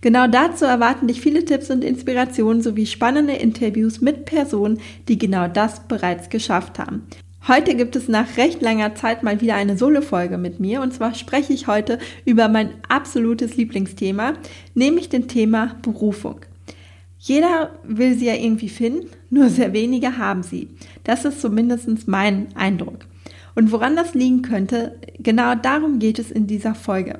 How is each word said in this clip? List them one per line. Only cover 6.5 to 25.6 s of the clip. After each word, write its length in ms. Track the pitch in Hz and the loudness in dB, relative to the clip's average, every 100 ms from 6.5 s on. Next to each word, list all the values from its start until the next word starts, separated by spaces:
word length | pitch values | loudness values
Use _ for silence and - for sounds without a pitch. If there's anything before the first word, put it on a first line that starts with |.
| 185 - - | -2 -2 -10
haben. 240 | - 208 - - - - - | -10 -10 -12 -20 -20 -14 2
Heute 280 | 254 349 240 | 4 4 0
gibt 200 | 240 262 | 0 -2
es 120 | 240 | 0
nach 300 | 214 240 - | 0 0 2
recht 260 | 277 339 | 0 2
langer 320 | 226 220 214 214 | -2 0 -2 -2
Zeit 260 | 226 226 | -4 -2
mal 200 | 220 208 | -2 0
wieder 120 | 226 | 0
eine 240 | 202 202 196 | 0 0 2
Solo-Folge 640 | 254 294 294 185 180 180 | 4 2 2 -2 -2 -4
mit 200 | 175 175 | -6 -4
mir 220 | 190 247 | -4 -2
und 100 | 262 | -4
zwar 220 | 247 226 | -4 -4
spreche 400 | 233 - 269 285 | -4 -2 -2 0
ich 140 | 262 - | -2 0
heute 320 | 208 214 233 - - - | -2 0 -4 -6 -8 2
über 220 | 226 220 | 4 4
mein 240 | 220 214 - - | 2 0 -6 -2
absolutes 640 | 254 294 240 226 233 277 - | -2 0 -2 0 0 -2 -2
Lieblingsthema, 760 | 226 202 190 - 196 196 233 311 - - - | -2 -2 -6 -4 -4 -2 -4 -4 -10 -20 -6
nämlich 360 | - 262 339 359 | 0 2 2 0
dem 180 | 254 240 | -2 0
Thema 480 | 240 214 220 226 - | 0 2 2 0 -4
Berufung. 580 | - 214 214 202 - - - - - - - - - - - | -8 -2 -2 -2 -8 -12 -18 -20 -20 -20 -20 -20 -20 -20 0
Jeder 440 | 277 339 330 302 - | 2 4 2 -2 -8
will 320 | - 220 254 240 | -8 0 2 2
sie 120 | 240 | 0
ja 80 | 220 | 0
irgendwie 340 | 226 220 214 | 0 -2 -4
finden, 400 | - 233 294 359 - - | -4 -2 -2 -8 -20 -2
nur 180 | 262 254 | 4 4
sehr 240 | - 220 | 4 2
wenige 460 | 202 233 254 254 247 | 0 0 0 0 -2
haben 240 | 196 185 | -2 -4
sie. 260 | 180 - - - - - | -6 -10 -10 -16 -20 -12
Das 220 | - 247 285 | -2 0 -2
ist 160 | 285 | -2
zumindest 680 | 240 208 240 233 233 220 214 | -2 2 2 0 -2 -4 0
mein 480 | 190 208 196 202 - | 0 2 0 -4 -2
Eindruck. 440 | 190 180 - - - - - - - - | -2 -2 -4 -12 -20 -20 -20 -20 -8 2
Und 160 | 220 | 4
woran 240 | 220 240 320 | 4 0 0
das 180 | 339 | 0
liegen 300 | 254 254 254 | 2 2 2
könnte, 560 | 254 214 190 240 233 - - - | 0 -2 0 -2 -4 -10 -20 -6
genau 380 | - 226 240 | 0 2 2
darum 420 | 240 | 0